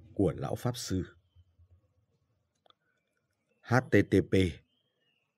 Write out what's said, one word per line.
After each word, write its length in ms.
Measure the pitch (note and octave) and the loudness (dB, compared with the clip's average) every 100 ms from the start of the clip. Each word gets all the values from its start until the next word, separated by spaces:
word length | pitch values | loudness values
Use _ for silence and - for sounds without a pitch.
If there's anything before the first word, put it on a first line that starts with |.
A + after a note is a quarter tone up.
| - | -14
của 200 | - F#2 B1+ | -2 -2 -2
Lão 180 | C2+ - | -8 -6
Pháp 220 | A#2+ A#2+ | -8 -8
Sư. 280 | - F#2+ - _ _ _ _ _ _ _ _ _ _ _ _ _ _ _ _ _ _ _ _ _ _ _ _ _ | -6 -6 -6 _ _ _ _ _ _ _ _ _ _ _ _ _ _ _ _ _ _ _ _ _ _ _ _ _
H 140 | - A#2+ - | -2 0 4
T 40 | G#2 G2 | 2 4
T 60 | G2 F2 | 2 2
P 20 | G2 F#2 - _ _ _ _ _ _ _ | 0 0 -2 _ _ _ _ _ _ _